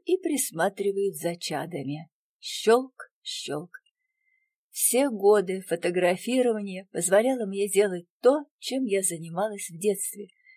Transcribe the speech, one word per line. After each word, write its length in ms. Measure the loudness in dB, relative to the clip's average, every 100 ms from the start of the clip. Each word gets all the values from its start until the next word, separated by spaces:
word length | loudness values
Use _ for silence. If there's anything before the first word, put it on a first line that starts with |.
| -2
и 120 | 0
присматривают 1000 | 0 -2 -2 0 -2 0 2 2 2 0
за 200 | -4 -4
чадами. 720 | -4 -4 -4 -6 -6 -6 -10 _ _ _
Щёлк, 720 | -12 -2 4 4 2 -12 -20 _
щёлк. 500 | -14 -10 -8 -8 -10 -20 _ _ _ _ _ _ _ _ _
Все 380 | -2 0 2 2
годы 520 | 4 6 6 4 -4
фотографирования 1300 | -4 -2 -2 2 2 0 0 2 2 0 -6 -12 -10
позволяло 540 | -4 2 4 4 0 -2
мне 240 | -4 0
делать 380 | 2 2 0 -10 _
то, 240 | 4 4 -2 _
чем 280 | -6 -2 0
я 160 | 0
занималась 680 | 0 -4 -8 -4 -4 -4 -12
в 80 | -4
детстве, 520 | -2 -2 -6 -12 -16 _ _